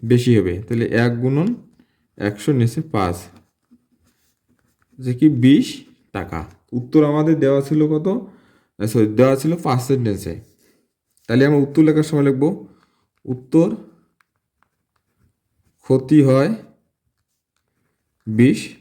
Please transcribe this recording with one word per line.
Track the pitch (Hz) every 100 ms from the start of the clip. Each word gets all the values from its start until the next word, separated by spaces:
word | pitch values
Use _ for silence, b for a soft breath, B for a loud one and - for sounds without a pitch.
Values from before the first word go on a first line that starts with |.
বেশি | 117 120 123 113
হবে, | 92 90
তাহলে | 110 117 110
এক | 104 120 120
গুণন | 127 143 202 240 - _ _ _ _ -
একশো | 101 104 -
নিচে | 131 117 160 156
পাঁচ, | 104 90 87 - _ _ _ _ _ _ _ _ _ _ _ _ _ _ _ _ -
যে | 127
কি | 123 156
বিশ | 127 127 165 254 - - _ _
টাকা। | 98 85 80 90 - _
উত্তর | 123 123 156
আমাদের | 147 151 156 156
দেওয়া | 135 139
ছিল | 139 151 151
কত? | 151 185
আহ, | 233 - - _ _ _ - 104
সরি, | 120 107
দেওয়া | 107 131 135
ছিল | 156 170
ফার্স্ট | 156 123 131
সেন্টেন্সে। | 127 113 95 90 82 - _ _ _ _ _ _ _ -
তাহলে | 123 139
আমরা | 147
উত্তর | 143 160
লেখার | 156 156
সময় | 147 151
লিখব | 139 131 151 196 b b b b b _
উত্তর | - 127 - 160 170 226 - _ _ _ _ _ _ _ _ _ _ _ _ _ _ _ _ _ _ _
ক্ষতি | - 131 131 151
হয় | 131 131 151 220 - _ _ _ _ _ _ _ _ _ _ _ _ _ _ _ 110
বিশ | 110 131 220 - -